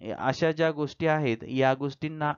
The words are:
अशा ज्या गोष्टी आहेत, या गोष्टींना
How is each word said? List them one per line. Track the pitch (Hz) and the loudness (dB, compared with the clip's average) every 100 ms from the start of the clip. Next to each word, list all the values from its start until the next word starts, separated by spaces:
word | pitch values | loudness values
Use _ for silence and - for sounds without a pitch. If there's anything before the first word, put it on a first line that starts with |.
| 107 - | -10 -4
अशा | 123 - 165 | -2 2 0
ज्या | 156 160 | 2 0
गोष्टी | 147 143 - 160 | 0 -4 0 0
आहेत, | 156 139 113 | 2 2 -2
या | - 131 131 | -2 2 4
गोष्टींना | 135 139 139 156 156 147 | 2 -2 -6 -8 -4 -4